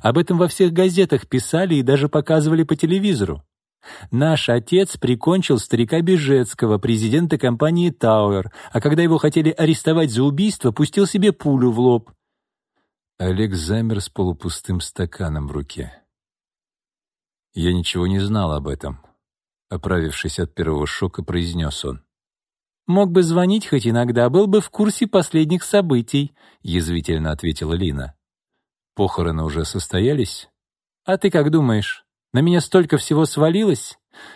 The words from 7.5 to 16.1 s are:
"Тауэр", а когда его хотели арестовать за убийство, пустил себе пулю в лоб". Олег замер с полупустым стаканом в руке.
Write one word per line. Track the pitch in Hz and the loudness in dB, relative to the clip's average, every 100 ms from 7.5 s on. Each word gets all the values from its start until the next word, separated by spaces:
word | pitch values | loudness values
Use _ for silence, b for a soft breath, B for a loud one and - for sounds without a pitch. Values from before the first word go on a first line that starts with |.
| 117 151 170 175 | 0 0 2 0
"Тауэр", | - 117 110 104 98 98 B B | 0 2 4 4 0 -4 B B
а | 117 | -2
когда | 147 156 | 0 2
его | 170 160 | 2 2
хотели | 156 165 160 | 2 2 0
арестовать | 160 160 151 160 160 156 | 2 2 2 2 2 2
за | 110 | 2
убийство, | 139 143 214 - 123 | 0 2 -2 0 -2
пустил | 104 147 - 196 | 0 0 2 0
себе | 202 208 | 2 2
пулю | - 147 135 123 | 2 0 2 2
в | 113 | 2
лоб". | 127 120 - _ _ _ _ _ _ _ _ _ _ _ | 2 2 -2 _ _ _ _ _ _ _ _ _ _ _
Олег | 92 95 110 | -2 0 -2
замер | 90 80 110 113 101 | -2 -2 -2 0 -2
с | - | -6
полупустым | - 92 80 90 - - 90 | -2 -2 -2 -8 -8 -6 -6
стаканом | - - 87 - 85 76 71 | -6 -6 -8 -6 -6 -6 -6
в | |
руке. | 73 69 - 64 - _ | -8 -10 -12 -14 -14 _